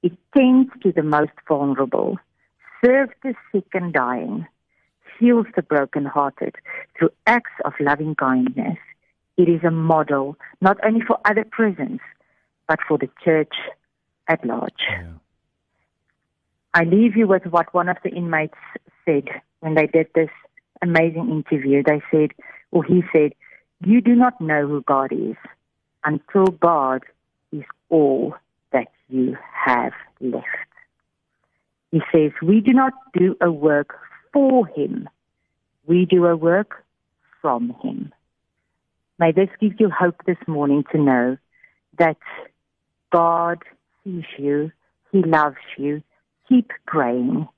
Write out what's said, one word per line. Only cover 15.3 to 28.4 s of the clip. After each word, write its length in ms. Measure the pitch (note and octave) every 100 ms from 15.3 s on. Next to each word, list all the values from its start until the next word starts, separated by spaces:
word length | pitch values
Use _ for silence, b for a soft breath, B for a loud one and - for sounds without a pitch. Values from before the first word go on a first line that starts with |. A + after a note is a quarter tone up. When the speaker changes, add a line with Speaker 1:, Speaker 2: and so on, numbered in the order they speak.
| _ _ _ _ _ _ _ _ _ _ _ _ _ _
Speaker 1:
I 100 | E3+
leave 340 | E3 F#3+ A#3 G#3
you 100 | A3
with 180 | F#3+ F3+
what 260 | E3+ E3
one 160 | F3+ F3
of 80 | F3+
the 80 | -
inmates 460 | - F3 D#3 D#3 - - - _ _
said 240 | - D3 C#3 - _ _
when 140 | D#3+
they 140 | D#3 D3+
did 200 | E3 D#3
this 160 | - D#3 - _ _ _ _
amazing 480 | F3 E3 E3 E3 E3
interview. 540 | D#3 C#3+ D3+ C3+ C#3
They 180 | C#3+ D3+ -
said, 200 | D#3 D3+ - B B B
or 120 | F3
he 200 | - F3+ F3
said, 220 | E3 D3+ - b b b _
"You 180 | F3 A#3
do 140 | A3+ A#3+
not 240 | B3 B3
know 280 | D#3+ D3+ C#3+
who 140 | D3
God 280 | - C3+ C3+
is 240 | - A2 A2+ - - _ _ _ _
until 420 | D3+ D#3 _ G3+ F#3+
God 580 | E3+ E3+ E3 C3+ C3 - _ _ _ _
is 120 | D3+ C#3 - _
all 460 | E3 D3 C3 A#2 -